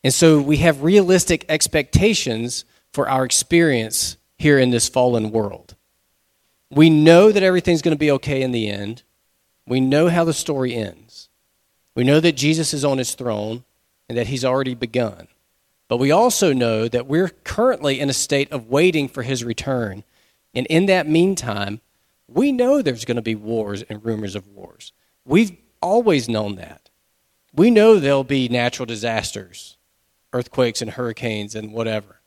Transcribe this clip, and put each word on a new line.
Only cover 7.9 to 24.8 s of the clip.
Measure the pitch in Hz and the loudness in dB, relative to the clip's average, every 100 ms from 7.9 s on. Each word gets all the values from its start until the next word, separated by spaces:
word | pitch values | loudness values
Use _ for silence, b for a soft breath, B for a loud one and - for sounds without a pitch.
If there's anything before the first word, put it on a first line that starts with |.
| 151 | 0
be | 151 | 0
okay | 139 - 135 | 0 -2 -4
in | 131 | -2
the | 120 107 | -2 -4
end. | 101 101 120 _ _ _ _ _ _ | -6 -10 -12 _ _ _ _ _ _
We | - 127 | -4 -2
know | 131 147 170 | 2 2 2
how | 170 | 2
the | 165 | 0
story | 156 - 139 127 | -2 -4 -4 -4
ends. | 117 101 82 _ - - _ _ _ _ _ _ | -4 -8 -10 _ -20 -20 _ _ _ _ _ _
We | - | -2
know | 127 151 | 2 4
that | 165 | 2
Jesus | 139 147 160 151 | 0 -2 0 -2
is | 147 | -2
on | 143 135 | -2 -2
his | 123 | -4
throne | - 123 104 107 117 _ _ _ _ _ | -8 -6 -6 -6 -10 _ _ _ _ _
and | 120 | -6
that | 113 | -6
he's | 135 | -4
already | 127 131 131 | -2 -2 -4
begun. | 120 120 123 113 - - _ _ _ _ _ _ | -6 -4 -4 -4 -8 -20 _ _ _ _ _ _
But | 123 | -2
we | 139 | 2
also | 165 247 - 180 | 2 2 2 0
know | 131 117 110 117 | 2 0 0 -2
that | 123 131 | -4 -2
we're | 156 185 _ | -2 -2 _
currently | - - 247 220 147 135 | -10 0 0 0 -2 -2
in | 139 | -2
a | |
state | 127 - 143 143 | -4 -2 -2 -2
of | 143 113 | -6 -2
waiting | 139 180 160 135 | 2 2 2 -4
for | - | -6
his | 120 131 | -6 -6
return. | 117 113 - 131 110 98 - _ _ _ _ | -6 -6 -4 -4 -4 -8 -18 _ _ _ _
And | 117 139 | -8 -2
in | 160 | 0
that | 196 185 151 | 2 0 2
meantime, | 156 185 190 120 101 101 107 _ _ _ _ _ | 2 2 0 -6 -6 -6 -10 _ _ _ _ _
we | 123 285 | -2 0
know | 247 247 285 | 0 2 2
there's | 170 113 | 0 -4
gonna | 117 120 | -6 -6
be | 110 | -4
wars | 107 107 113 104 101 | -6 -4 -6 -6 -10
and | - 107 | -10 -10
rumors | 113 107 101 | -6 -6 -6
of | 98 95 | -10 -14
wars. | 98 92 _ | -20 -20 _